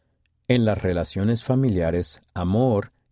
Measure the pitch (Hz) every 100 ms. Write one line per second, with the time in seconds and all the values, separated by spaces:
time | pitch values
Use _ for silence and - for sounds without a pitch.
0 | _ _ _ _ - 123 110 98 95 87
1 | 82 98 104 117 - 127 131 92 82 87
2 | 87 - _ 92 90 107 131 101 - _
3 | _